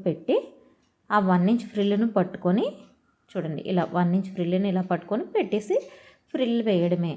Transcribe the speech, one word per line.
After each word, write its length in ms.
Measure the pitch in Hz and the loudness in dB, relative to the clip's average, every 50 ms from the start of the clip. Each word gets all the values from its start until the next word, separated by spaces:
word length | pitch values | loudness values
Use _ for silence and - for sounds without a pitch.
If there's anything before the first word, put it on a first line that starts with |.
| - | -2
పెట్టి, 320 | 180 151 - - - 330 508 - - - - - _ _ _ _ _ _ _ _ - | -4 -4 -4 -2 0 0 0 -2 -4 -10 -20 -20 _ _ _ _ _ _ _ _ -2
ఆ 100 | 208 208 | 0 2
వన్ 260 | 196 185 180 180 175 196 | 4 4 4 4 4 4
ఇంచ్ 160 | 233 233 - | 2 2 0
ఫ్రిల్‌ను 420 | - - 214 202 202 202 208 226 226 | -4 -4 -2 0 2 2 2 2 2
పట్టుకొని, 580 | 214 202 180 - - - - 180 185 226 415 571 - - - - _ _ _ _ _ _ _ _ | 2 0 0 0 -2 -4 -2 0 2 2 0 -2 -4 -8 -16 -20 _ _ _ _ _ _ _ _
చూడండి, 320 | - 185 156 160 151 139 | -8 -8 -6 -6 -6 -6
ఇలా 220 | - - 190 175 165 - - | -4 -2 0 0 0 0 0
వన్ 180 | 180 180 170 175 | 0 2 2 2
ఇంచ్ 180 | 196 190 190 - | 0 0 -2 -4
ఫ్రిల్‌ని 340 | 185 170 170 180 185 202 202 | -4 -2 0 0 0 0 0
ఇలా 140 | 180 185 180 | 0 0 0
పట్టుకొని 400 | 185 180 165 - - 202 247 359 | 0 -2 -4 -2 -4 -4 -4 -4
పెట్టేసి 520 | 349 - 440 330 - - 208 208 - 370 554 - - - - - - - _ _ _ | -2 -2 -2 0 0 -2 -2 0 0 0 -2 -2 -4 -10 -20 -20 -20 -20 _ _ _
ఫ్రిల్ 320 | - 262 262 233 233 233 214 | -4 -2 0 0 0 0 2
వేయడమే. 500 | 220 196 175 170 175 175 170 170 165 147 | 2 2 4 4 2 2 0 0 -2 -4